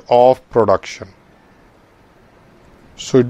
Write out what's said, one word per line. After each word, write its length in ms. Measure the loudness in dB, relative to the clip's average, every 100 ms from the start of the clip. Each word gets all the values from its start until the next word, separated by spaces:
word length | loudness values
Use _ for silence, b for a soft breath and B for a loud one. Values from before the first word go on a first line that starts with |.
| -2
of 400 | 2 2 0 _
production. 560 | -2 0 -2 -4 -20 -20 _ _ _ _ _ _ _ _ _ _ _ _ _ _ _ _ _ _ -20
So 280 | -4 -2 -2